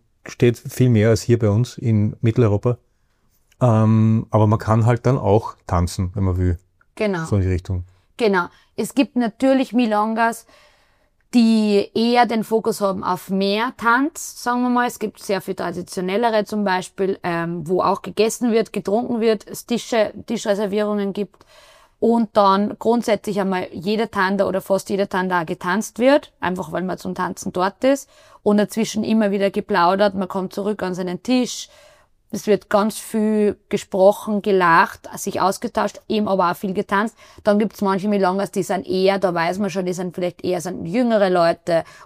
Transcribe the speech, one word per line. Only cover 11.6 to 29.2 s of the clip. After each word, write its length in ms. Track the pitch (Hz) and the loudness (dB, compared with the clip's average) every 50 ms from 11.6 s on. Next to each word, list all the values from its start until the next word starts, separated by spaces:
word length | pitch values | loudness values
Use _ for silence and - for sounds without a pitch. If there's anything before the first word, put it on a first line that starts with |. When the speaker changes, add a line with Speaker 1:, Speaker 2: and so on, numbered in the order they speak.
| 214 214 202 202 - - - | 2 2 2 2 0 0 -2
Speaker 2:
eher 320 | 214 226 233 240 240 247 | -2 0 2 4 4 2
den 180 | 220 240 226 208 | 2 2 -4 -4
Fokus 380 | - 214 220 190 226 208 - | -2 -2 -2 0 -2 -4 -2
haben 220 | 208 196 190 190 - | -2 -2 -2 -2 -4
auf 260 | 175 180 - - - | -4 -4 -4 -4 -4
mehr 440 | 196 190 196 196 196 214 226 254 - - | -2 -2 0 0 0 -2 -2 -4 -6 -4
Tanz, 640 | 208 233 233 254 277 320 - - - - - - | 0 2 2 2 2 0 -4 -8 -14 -14 -14 -8
sagen 220 | - 240 247 247 247 | -4 -4 -2 0 0
wir 60 | 247 | 0
mal. 180 | 247 247 240 247 | 0 0 0 -2
Es 120 | - - | -4 -6
gibt 220 | 214 208 - - | -8 -8 -8 -10
sehr 200 | - - 196 190 | -6 -4 -4 -4
viel 120 | - - 185 | -2 -6 -8
traditionellere 920 | - 185 175 180 185 170 - - 196 180 185 190 214 240 233 220 214 208 | -6 -6 -6 -6 -8 -10 -10 -8 -6 -4 -2 -2 0 0 2 2 2 0
zum 180 | - 220 208 208 | 0 -2 -4 -2
Beispiel, 560 | 196 185 185 175 - _ - 196 190 196 - - | 0 -2 -2 -4 -6 _ -4 -2 -2 -2 -4 -4
ähm, 440 | 180 170 170 170 170 170 175 156 151 | -4 -4 -4 -4 -4 -6 -8 -4 -2
wo 160 | 185 180 - | -2 0 0
auch 180 | 165 196 190 | 0 -2 -2
gegessen 500 | - 196 175 - 208 226 - - 240 240 | -4 -10 -2 0 0 0 0 -2 -2 0
wird, 220 | 214 226 214 - - | 2 0 0 0 -4
getrunken 460 | 208 - - 196 226 247 - 240 226 | -6 -4 -2 -2 -2 -2 -2 -4 -2
wird, 260 | 220 226 220 208 - - | 0 0 0 -2 -4 -12
es 180 | - - - | -16 -14 -8
Tische, 480 | - 240 240 - - 247 226 208 202 - 208 - | -6 -6 -6 -4 -2 0 0 0 0 -2 -12 -10
Tischreservierungen 880 | - 233 214 - 226 202 190 220 196 196 214 208 208 208 208 202 196 185 | -6 -6 -6 -2 -2 -2 -2 -2 -2 -2 -2 -2 -2 -2 -2 -4 -4 -4
gibt. 320 | 208 202 - _ _ _ _ _ - - - - _ _ _ _ - | -6 -8 -8 _ _ _ _ _ -20 -20 -20 -20 _ _ _ _ -2
Und 300 | - 226 233 233 233 208 - 220 | 0 2 2 2 0 0 2 4
dann 420 | 202 196 196 196 208 208 202 - | 4 4 4 2 0 -2 -4 -4
grundsätzlich 640 | - 220 233 240 - - 214 196 - 214 196 202 | -2 0 0 0 2 0 -2 -2 -2 -4 -4 -2
einmal 260 | 196 190 185 180 180 - - | -2 -2 -2 -4 -4 -8 -10
jede 360 | - 156 196 214 214 233 220 | -8 -4 -4 -2 -2 -2 -4
Tanda 380 | - 202 190 190 202 190 196 190 | -2 -2 0 0 2 0 0 0
oder 140 | 190 190 | -2 -4
fast 280 | - - 196 190 - - | -2 -2 -2 -2 -2 -2
jede 200 | 214 190 202 - | -2 -2 -2 -2
Tanda 320 | - 190 185 185 185 175 | -2 -4 -2 0 -2 -2
auch 40 | 165 | -2
getanzt 540 | 160 180 - - 160 180 208 214 - - - | -2 -6 -6 -2 -2 0 0 -2 -4 -4 0
wird, 320 | 233 262 285 302 - - _ - | 2 4 4 4 2 -2 _ -6
einfach 320 | - 175 185 185 185 151 | -6 -4 -4 -4 -6 -6
weil 120 | 170 170 180 | -6 -6 -4
man 140 | 185 175 175 | -4 -6 -6
zum 160 | - 190 180 | -6 -8 -6
Tanzen 380 | - 180 175 180 - - 190 | -6 -6 -6 -6 -8 -10 -8
dort 320 | - 180 180 196 - - - | -4 -2 -2 -2 -2 0 0
ist. 260 | 262 277 269 - _ _ _ _ _ - - | 2 2 2 -2 _ _ _ _ _ -16 -6
Und 140 | - 208 208 208 | 0 2 2 2
dazwischen 460 | 208 196 - 220 226 - - 220 214 | 2 0 0 -4 -4 -4 -2 -4 -2
immer 280 | - 220 220 | 0 2 2